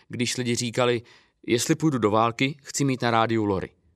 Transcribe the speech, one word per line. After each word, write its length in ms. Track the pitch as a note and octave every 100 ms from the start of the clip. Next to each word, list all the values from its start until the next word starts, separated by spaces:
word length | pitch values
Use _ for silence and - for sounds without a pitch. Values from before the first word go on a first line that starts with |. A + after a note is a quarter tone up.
| _
když 280 | A#2+ A#2+ C3+
lidi 180 | A#2+
říkali: 480 | A#2+ A#2+ A2 B2 A#2+ A#2 - _ _ -
„Jestli 280 | A#2 -
půjdu 240 | D#3+ D#3+ C3
do 120 | G#2
války, 460 | G#2+ A#2 A2+ C3+ D#3
chci 220 | - -
mít 180 | C#3 B2
na 80 | B2
rádiu 340 | A2+ A2+ A2+
Lori,““ 300 | G#2 F#2+ - - _